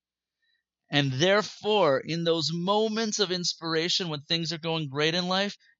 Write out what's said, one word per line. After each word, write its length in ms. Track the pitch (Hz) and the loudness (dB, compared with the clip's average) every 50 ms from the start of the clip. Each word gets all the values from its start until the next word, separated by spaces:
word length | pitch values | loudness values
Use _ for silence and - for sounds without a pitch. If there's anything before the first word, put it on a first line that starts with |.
| _ _ _ _ _ _ _ _ _ _ _ _ _ _ _ _ _ _ | _ _ _ _ _ _ _ _ _ _ _ _ _ _ _ _ _ _
And 220 | - 143 143 135 127 | 0 2 2 2 2
therefore, 880 | 127 160 185 196 208 208 - - - - 208 214 208 180 151 135 131 | 2 4 4 4 4 2 0 -8 -6 -2 0 2 4 4 4 4 2
in 240 | - - 156 170 170 | 0 -4 -6 -2 0
those 260 | 165 165 165 156 143 | 0 0 0 0 -2
moments 680 | 165 170 175 185 202 214 220 220 208 220 226 214 214 - | -2 -2 0 0 2 2 2 0 0 -2 -2 -4 0 -2
of 120 | 208 170 | -2 -2
inspiration, 800 | 185 180 175 - - - 160 165 160 160 160 175 - - 190 170 | -2 -4 -4 -4 -6 -4 -6 -2 -2 0 0 0 -2 -2 -2 -4
when 140 | 151 143 143 | -4 -6 -4
things 320 | - 170 165 165 151 170 | -4 -2 -2 -2 -4 -6
are 40 | 165 | -6
going 300 | 156 165 160 160 160 139 | -4 -4 -2 -2 -4 -4
great 260 | 131 143 151 160 165 | -2 0 0 2 2
in 140 | 180 180 180 | 0 -2 0
life, 260 | 185 190 202 202 - - _ _ _ | 0 0 0 -2 -4 -10 _ _ _